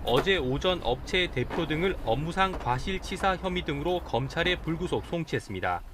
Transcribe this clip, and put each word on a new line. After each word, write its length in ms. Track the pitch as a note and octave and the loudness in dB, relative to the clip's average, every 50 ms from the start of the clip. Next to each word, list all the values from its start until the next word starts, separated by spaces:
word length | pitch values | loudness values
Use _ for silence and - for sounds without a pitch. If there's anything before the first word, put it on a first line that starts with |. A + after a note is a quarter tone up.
| - | 2
어제 340 | - A2+ C3+ C#3 F#3 G3 F3+ | 4 4 4 6 4 2 2
오전 420 | C#3 B2+ C3 C#3 - F#3 F3+ E3+ - | 2 0 0 2 2 2 0 2 2
업체 440 | - B2 C3 - - - F#3 F3+ E3+ | 0 0 0 -2 -2 0 2 2 2
대표 340 | - B2 A#2+ - - - E3 | 0 -2 -2 0 0 -2 0
등을 300 | C#3+ D#3 D#3 F3 G3 E3+ - - | 0 0 0 2 0 0 0 0
업무상 460 | A2+ A2+ B2 D3+ E3+ E3+ F#3+ F#3+ F#3+ | 0 0 2 0 -2 2 2 2 2
과실치사 880 | F#3 E3 - A#2+ B2 B2+ - F#3+ F#3+ F#3 - - G3 F#3 - G3 F#3 E3+ | 2 -2 0 0 0 0 0 -2 -4 -4 -4 -6 -6 0 2 0 0 2
혐의 260 | F3 F#3+ F3+ F3+ E3+ | -2 -2 -2 -2 -2
등으로 380 | - D3+ C#3+ D3 E3+ F3+ F3 | -2 -2 -2 0 0 0 0
검찰에 560 | - - - A#2 C3 C3 - E3 E3+ F3 F3+ E3+ | -2 0 -2 0 0 0 0 0 2 2 2 0
불구속 480 | - - D#3+ D#3+ F3+ F3 - A#2 - | 0 -4 -2 -2 -2 -2 -2 -2 -2
송치했습니다. 760 | - - E3+ D#3+ - - B2+ - - G#2 F#2 F2+ F#2 F2+ E2+ - - | -2 -4 -4 -2 0 -2 -4 -2 -2 -6 -2 0 0 0 0 -4 -8